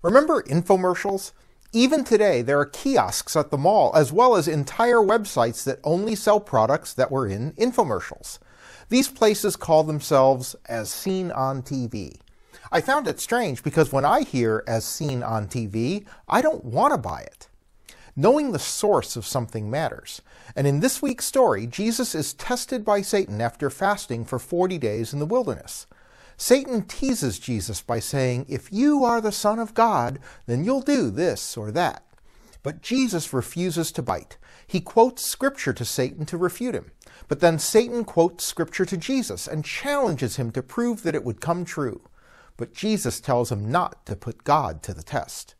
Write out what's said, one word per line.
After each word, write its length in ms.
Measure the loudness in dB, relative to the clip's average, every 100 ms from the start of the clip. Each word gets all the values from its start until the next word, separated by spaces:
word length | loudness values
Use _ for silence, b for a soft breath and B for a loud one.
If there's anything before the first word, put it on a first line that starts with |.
Remember 420 | 6 4 6 0
infomercials? 880 | 2 -2 4 4 4 0 -2 -4 -8 b b b b
Even 300 | 2 4 4
today, 360 | 4 4 6 4
there 180 | 2 2
are 60 |
kiosks 720 | 0 -2 0 2 2 -2 -2 -2
at 140 | 0
the 80 | 2
mall, 340 | 4 4 4
as 200 | 4 4
well 200 | 4 6
as 140 | 6 2
entire 480 | -2 -4 0 4 6
websites 640 | 6 2 0 0 0 0
that 140 | -6 -4
only 300 | 0 0 0
sell 260 | 0 4 4
products 540 | 4 2 4 2 -2
that 160 | -2 0
were 160 | 0 -2
in 260 | -4 -6
infomercials. 880 | 0 0 2 0 -2 -6 -14 -16 -18 B B B B B
These 200 | 2 2
places 480 | 2 2 4 -2 -4
call 280 | 2 4
themselves 720 | 4 -2 2 6 6 4 -2 -12 -10
As 200 | -8 -6
Seen 400 | -6 -4 -4 -4
on 280 | -4 -4 -4
T 260 | -6 -6 -6
V. 320 | -8 -10 -16 _ B B B B
I 80 | -2
found 260 | 2 0 0
it 140 | -6
strange 420 | -2 -2 -2 -4
because 300 | -2 2 2
when 140 | 4 2
I 160 | 2
hear 420 | 2 0 0 0 -2
"As 200 | -4 -4
Seen 360 | -6 -4 -4
on 260 | -4 -4 -4
T 180 | -6 -4
V," 400 | -2 -2 -2 B B -2
I 140 | 2
don't 240 | 2 -2
want 300 | -4 0 2
to 40 | 0
buy 220 | -4 -10
it. 280 | -12 _ -20 _ _ _ B B B 2
Knowing 360 | 4 4 2
the 60 | -2
source 580 | -4 -2 2 2 0 -10
of 100 | -4
something 440 | -4 -4 -6 -4
matters. 520 | -4 -4 -6 -16 -18 B B B
And 120 | 0 2
in 140 | 4
this 220 | 2 0
week's 240 | -4 -4 -2
story, 400 | 2 4 2 -4
Jesus 480 | -4 -2 -2 -2
is 180 | -4 -6
tested 540 | -8 -4 -4 -4 -4 0
by 160 | 0
Satan 400 | 2 -2 -2 -2
after 260 | -4 -2 -6
fasting 560 | -2 -2 -2 -4 -8
for 140 | -4 -6
forty 400 | -4 -2 0 0
days 340 | -4 -4 -6
in 60 | -4
the 80 | -2
wilderness. 600 | -2 -2 -6 -10 -16 -16 b b b b b
Satan 440 | 4 4 4 -4
teases 560 | -4 -4 -2 0 -2 -4
Jesus 420 | -4 -4 -4 -8
by 180 | -4 -4
saying, 460 | -2 0 0 -2 -4
"If 240 | -8 -6
you 340 | 2 4 4
are 180 | 4 2
the 100 | 0
Son 260 | 0 0 0
of 140 | -2
God, 460 | 2 4 4 0 -4 B B
then 200 | -4 -2
you'll 180 | 0 0
do 260 | 2 2 2
this 480 | 0 0 -2 -6 -8
or 140 | -6
that." 320 | -2 -2 -4 _ _ b b b b
But 200 | -10 -10
Jesus 500 | -4 0 0 -2 -2
refuses 580 | -4 -4 -4 -4 -2 -4
to 100 | -6
bite. 340 | -4 -4 -6 -20 b b b
He 160 | -6
quotes 420 | 0 4 4 2
scripture 480 | -8 -2 -2 -2 -4
to 120 | -4 -4
Satan 400 | -2 -4 -4 -8
to 100 | -2
refute 380 | -2 -2 -6
him. 160 | -6 -10 _ B B B
But 140 | 4
then 180 | 4 4
Satan 460 | 4 4 4 -2
quotes 400 | -2 2 2 2
scripture 400 | -8 -4 -4 -2
to 140 | -2 -2
Jesus 500 | -2 -2 -2 -8 -6
and 160 | -6
challenges 720 | -6 -6 -2 0 0 0 -4 -2
him 140 | -4
to 120 | -4
prove 420 | -6 -2 -2 0
that 100 | -2
it 100 | -2
would 160 | -4 -6
come 240 | -4 -4
true. 380 | -4 -6 -6 -6 _ b b b b -12
But 160 | -12
Jesus 440 | -6 -2 0 -2 -6
tells 320 | -2 0 0
him 200 | -4 -2
not 340 | -2 -2 -8
to 100 | -12
put 300 | -10 -10 -10
God 380 | 0 2 0 -8
to 100 | -12
the 100 | -12
test. 520 | -6 -6 -6 -14 -18 _